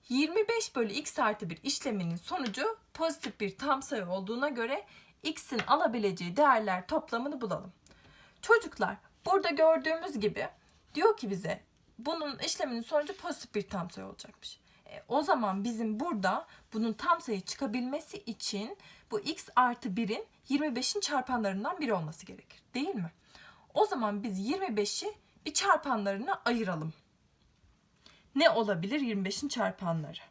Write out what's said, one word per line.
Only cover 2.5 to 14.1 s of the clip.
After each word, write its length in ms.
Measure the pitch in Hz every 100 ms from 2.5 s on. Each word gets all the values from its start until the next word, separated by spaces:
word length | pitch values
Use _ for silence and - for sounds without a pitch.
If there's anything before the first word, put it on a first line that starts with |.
| 208 370 453 _
pozitif 460 | - 330 320 247 -
bir 180 | 202 -
tam 240 | 277 269
sayı 260 | - 247 175
olduğuna 400 | 185 190 240 285
göre 380 | 240 226 294 - - - _
x'in 360 | 311 320 - 233
alabileceği 760 | - 285 330 233 208 180 175 190
değerler 500 | 294 240 208 185 -
toplamını 540 | 302 - 240 277 294
bulalım. 320 | 220 160 185 - - - - - - _
Çocuklar, 540 | - 453 - - 196 202 - _ -
burada 240 | 392 370
gördüğümüz 720 | 294 320 320 311 330 370 330
gibi 280 | 202 - - - - _ _
diyor 220 | 285 392 427
ki 140 | 208
bize 340 | 190 165 - _ _ _ -
bunun 400 | 247 330 294 262
işleminin 440 | 320 - 302 233
sonucu 340 | 226 302 294 392
pozitif 380 | 349 269 -
bir 140 | 208 196
tam 220 | 196 175
sayı 160 | -
olacakmış. 540 | 190